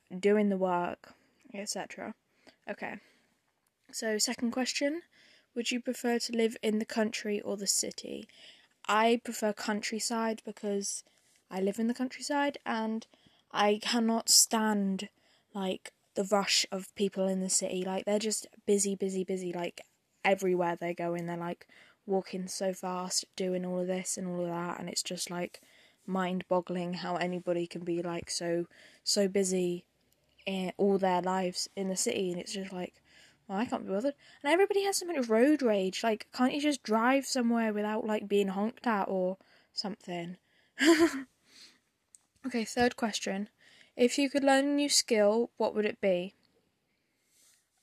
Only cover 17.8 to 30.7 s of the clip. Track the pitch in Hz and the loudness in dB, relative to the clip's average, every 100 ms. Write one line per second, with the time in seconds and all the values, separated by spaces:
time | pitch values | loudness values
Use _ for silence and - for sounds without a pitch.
17.8 | 185 190 - 208 220 208 - - - 202 | -2 -2 0 0 0 -4 -6 -6 2 2
18.8 | 202 196 190 190 185 190 180 175 170 - | 2 -2 -2 -2 -2 -4 -4 -4 -6 -8
19.8 | - _ _ _ 190 196 190 180 170 170 | -18 _ _ _ 2 4 4 2 2 0
20.8 | 175 175 170 175 170 170 170 - - - | -4 -4 -4 -4 -4 -6 -6 -8 -14 -20
21.8 | - _ - 190 - 190 185 - 190 185 | -20 _ -4 -2 -2 -6 -8 -4 -4 -2
22.8 | 185 180 185 - - - 185 185 180 180 | -6 -6 -2 -4 -4 -4 -2 -2 -2 -2
23.8 | 180 185 180 - 185 175 175 170 175 - | -2 -2 -4 -6 -4 -4 -4 -4 -6 -6
24.8 | 175 - - 175 - 175 175 - - - | -6 -6 -6 -6 -6 -6 -8 -10 -20 -20
25.8 | _ _ - 190 180 185 - 185 175 180 | _ _ -4 -2 0 -2 0 0 0 -4
26.8 | 175 180 180 175 180 180 180 175 170 170 | -4 -6 -4 -2 -2 -2 -2 -2 -2 -6
27.8 | 175 170 175 170 - - 170 170 170 - | -4 -4 -2 -6 -6 -6 -2 -2 -2 -10
28.8 | - - - 208 196 202 190 185 180 175 | -20 -8 -2 2 2 2 2 2 0 -2
29.8 | - _ _ _ _ _ - 190 185 | -8 _ _ _ _ _ -6 -4 -4